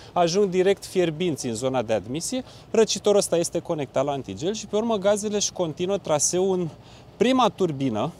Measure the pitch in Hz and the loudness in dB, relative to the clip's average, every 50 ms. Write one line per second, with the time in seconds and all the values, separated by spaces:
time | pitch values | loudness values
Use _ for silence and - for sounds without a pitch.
0 | - - - 175 175 170 165 196 208 196 175 185 185 196 196 190 - - - 190 | -20 -6 0 2 2 2 4 2 0 2 2 2 2 2 2 0 -2 -4 0 0
1 | 180 165 156 151 180 180 147 123 - 127 113 107 123 131 131 127 117 110 113 107 | 0 0 0 -2 -2 -2 -2 -2 -4 -4 -4 -2 -2 0 0 0 0 0 0 -2
2 | 87 113 127 156 - - - 254 254 - - - - - - 220 220 208 - - | -2 -4 -8 -6 -6 -4 -6 -6 -6 -8 -16 -20 -20 -2 2 2 4 4 2 0
3 | - 208 202 208 190 - - 165 170 - - 175 - - 175 151 143 - - 135 | 2 4 4 4 4 4 0 0 0 0 -2 -6 -4 -4 -4 -4 -4 -2 -2 -2
4 | 135 143 143 139 120 - 95 98 139 180 220 214 214 - - 208 226 233 226 208 | 0 0 -2 -4 -6 -8 -8 -6 -4 -4 -4 -6 -8 -4 -4 -2 0 0 -2 0
5 | 180 202 208 208 208 214 202 208 196 - - - 185 160 143 - 175 180 202 196 | 2 2 2 2 0 -2 -2 -2 -2 -2 -2 -4 -4 -4 -2 -4 -2 -2 -2 -4
6 | - - 156 147 - - - 180 185 196 185 180 180 156 - - - - - - | 0 0 0 0 2 0 0 2 2 2 2 0 -2 -4 -6 -12 -20 -20 -20 -20
7 | - - - - 202 240 262 254 247 208 - - 196 170 151 131 - 131 110 104 | -20 -20 -4 0 2 2 4 4 4 2 2 0 -2 -2 0 0 -2 -2 0 0
8 | 113 156 - - | -2 -4 -6 -10